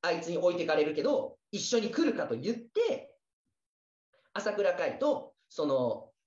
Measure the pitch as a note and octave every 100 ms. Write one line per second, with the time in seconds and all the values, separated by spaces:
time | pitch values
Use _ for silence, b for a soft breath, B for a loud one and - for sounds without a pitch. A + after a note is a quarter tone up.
0 | F3 E3+ E3+ D#3 F3+ F3 D3+ D3+ D3+ D3+
1 | C#4+ - - - _ G3+ - A#3 A3 -
2 | D4 - C3+ A#2 F3 A3+ - G#4+ A#4 -
3 | - _ _ _ _ _ _ _ _ _
4 | _ _ _ G3+ G#3 G#3 F#3+ F3+ D3+ -
5 | D4 - - _ _ - D3 C3 A#2+ -
6 | - _